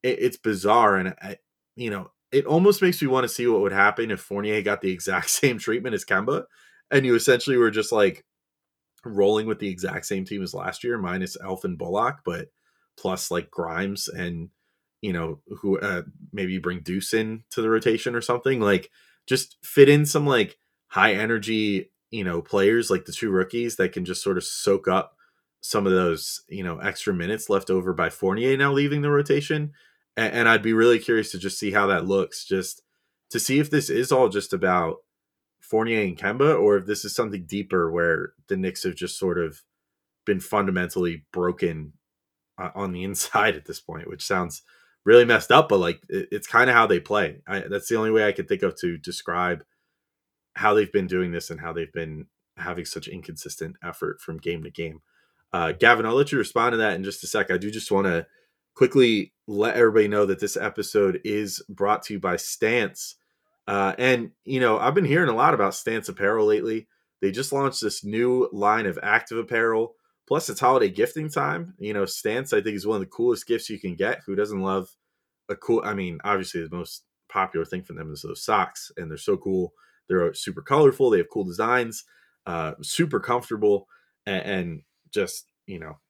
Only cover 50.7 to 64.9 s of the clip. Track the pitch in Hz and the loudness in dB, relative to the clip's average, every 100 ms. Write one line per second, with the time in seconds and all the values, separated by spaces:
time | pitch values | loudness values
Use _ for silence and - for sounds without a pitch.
50.7 | 104 101 104 92 92 90 85 - 80 85 | 4 2 0 0 -2 -2 -4 -8 -12 -10
51.7 | 82 80 87 80 78 - _ _ - 87 | -8 -8 -8 -10 -12 -16 _ _ -14 -10
52.7 | 87 85 - - 90 82 78 - - 80 | -10 -10 -12 -12 -16 -16 -16 -16 -12 -12
53.7 | - 87 - 87 - - 80 85 85 78 | -12 -14 -8 -10 -10 -12 -10 -8 -8 -10
54.7 | - 82 78 _ _ _ _ _ 90 82 | -10 -10 -12 _ _ _ _ _ -4 -2
55.7 | 82 117 117 110 123 143 139 101 120 117 | 4 6 6 4 0 0 0 -2 0 0
56.7 | 117 107 87 95 - - 107 98 92 101 | 2 0 0 -6 -10 -6 -2 0 -2 -4
57.7 | 110 - 98 98 85 80 _ _ _ _ | -8 -2 0 2 0 -4 _ _ _ _
58.7 | - 127 139 123 107 - _ - 101 113 | 0 2 6 6 4 -2 _ -8 -2 0
59.7 | 110 117 107 104 104 98 95 104 - 104 | 4 6 6 4 4 2 2 -2 -2 -4
60.7 | 107 98 107 98 92 107 104 104 - - | -6 -2 2 2 0 -4 -4 -4 -8 -14
61.7 | 92 98 104 - 104 92 87 - - 110 | -2 0 0 -2 -6 -4 -4 -6 -2 0
62.7 | 120 101 - - - _ _ _ _ - | 0 -2 -6 -16 -16 _ _ _ _ -6
63.7 | 101 98 - 127 123 113 _ - 131 123 | -2 -2 0 2 2 -2 _ -6 0 2
64.7 | 107 120 | 2 2